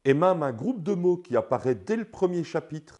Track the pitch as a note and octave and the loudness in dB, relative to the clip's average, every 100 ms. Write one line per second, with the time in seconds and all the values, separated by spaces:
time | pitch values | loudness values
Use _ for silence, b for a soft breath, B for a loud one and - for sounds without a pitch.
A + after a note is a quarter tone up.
0 | C3+ C#3 F3+ F3 C#3 A2+ G3+ B3 D#3+ F#3 | 0 4 4 2 -2 -4 -4 -4 -2 0
1 | F3+ F3 - A#2 - B2 C3 A2 C3+ A3+ | 2 0 0 -2 0 0 0 -2 -2 -4
2 | G#3+ - F#3 F3 D3+ D#3+ - D#3 - | -4 -2 0 0 -4 -6 -6 -14 -14